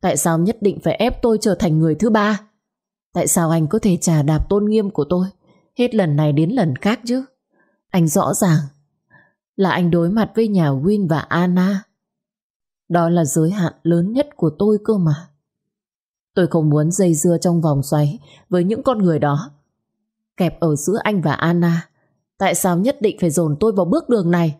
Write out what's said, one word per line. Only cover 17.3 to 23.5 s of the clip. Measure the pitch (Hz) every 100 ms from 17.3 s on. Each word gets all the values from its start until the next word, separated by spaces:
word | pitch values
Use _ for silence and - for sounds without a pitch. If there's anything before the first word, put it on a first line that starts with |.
| 165
trong | 175 170
vòng | 160 139
xoáy | 135 151 147 196 - - _
với | 180
những | 175 220
con | 269 240
người | 185 156
đó. | 147 143 240 _ _ _ _ _ _ _ _ -
Kẹp | 170 -
ở | 170 147
giữa | - 190
anh | - 208
và | 156
Anna, | 135 165 175 170 170 - _ _ _ _ _
tại | 196 175
sao | 190 170
nhất | 214 285
định | 208 -
phải | 175
dồn | 151 160